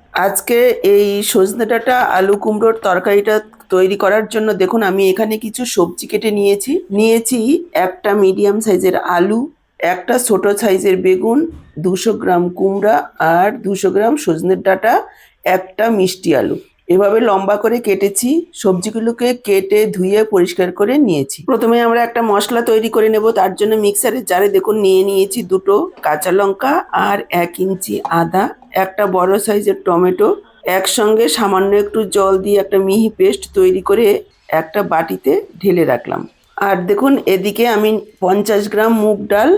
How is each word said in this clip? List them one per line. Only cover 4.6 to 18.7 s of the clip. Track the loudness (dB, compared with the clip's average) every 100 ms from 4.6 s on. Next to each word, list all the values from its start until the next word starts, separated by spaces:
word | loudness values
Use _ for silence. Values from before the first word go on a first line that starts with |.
| 0 0
আমি | 0 2 2
এখানে | 2 -2 -4
কিছু | -6 -8 -4
সবজি | -2 -2 -4 -6
কেটে | -4 -2
নিয়েছি। | 0 0 0 -2 -4 -2
নিয়েছি | 0 2 2 0 -2 0 -2 -4 -4 -2
একটা | -4 -2
মিডিয়াম | 2 2 2 0 0
সাইজের | 0 0 0 -2 0 0
আলু, | 0 0 -4 -12 _ -6
একটা | -4 -4 -2 -2
ছোট | 0 0 0 0
সাইজের | 0 2 2 2
বেগুন, | 2 2 2 0 -2 -6 -16 -6
দুশো | -4 -2 -2
গ্রাম | -2 0 0 0
কুমড়া | -2 -2 0 0 0 -2 -4 0
আর | 2 0 -2
দুশো | -6 -2 -2
গ্রাম | 0 0 0
সজনের | -2 -2 0 0
ডাঁটা, | 0 0 0 0 -4 -16 _ _ -2
একটা | -2 -4 -4 0
মিষ্টি | 2 0 -2 0 0
আলু। | 0 -4 -10 _ 0
এভাবে | 2 2 2
লম্বা | 2 0 0 0
করে | 0 -2
কেটেছি। | -2 0 -2 -2 -2 -2 -4
সবজিগুলোকে | -4 -2